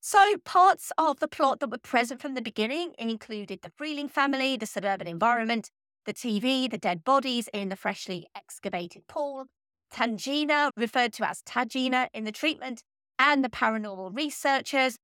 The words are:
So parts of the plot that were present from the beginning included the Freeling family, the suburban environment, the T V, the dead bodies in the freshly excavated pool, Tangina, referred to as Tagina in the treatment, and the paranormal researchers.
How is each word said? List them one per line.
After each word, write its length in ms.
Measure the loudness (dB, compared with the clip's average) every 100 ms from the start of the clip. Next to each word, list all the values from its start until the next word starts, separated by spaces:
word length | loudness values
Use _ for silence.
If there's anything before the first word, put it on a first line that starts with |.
So 380 | 4 6 8 6
parts 520 | 2 6 8 6 0 0
of 240 | 0 2
the 80 | -4
plot 320 | 2 2 2
that 100 | -4
were 60 | -6
present 460 | -2 0 0 -4
from 100 | -8
the 80 | -6
beginning 540 | -8 -2 -2 -2 -4 -6
included 600 | -6 -6 -6 -10 -8 -12
the 120 | -14 _
Freeling 320 | -8 -6 -6
family, 480 | 0 0 0 0 -2
the 80 |
suburban 420 | -4 -4 -2 -2 -4
environment, 640 | 0 2 2 2 -2 -4 _ _ _ -10
the 80 |
T 260 | -6 -2 0
V, 260 | 2 0 0
the 120 | -2
dead 260 | -2 -2
bodies 460 | 2 2 4 -2 -2
in 160 | -4 -6
the 80 | -4
freshly 500 | -6 -6 -8 -8 -10
excavated 720 | -18 -16 -10 -6 -6 -8 -12 _
pool, 420 | -6 -4 -6 -12 _ _ _ _
Tangina, 800 | -2 -2 -2 -2 -2 2 2 2
referred 380 | 0 -2 2 0
to 160 | 0 -4
as 140 | -4
Tagina 680 | -6 -4 -2 -2 0 0 -2
in 100 | -4
the 80 | -8
treatment, 500 | -2 -2 -2 -8 -10 _ _ _ _
and 260 | 4 4
the 60 | 2
paranormal 680 | 2 0 0 -4 -8 -10 -4
researchers. 800 | -6 -2 2 2 2 2 2 0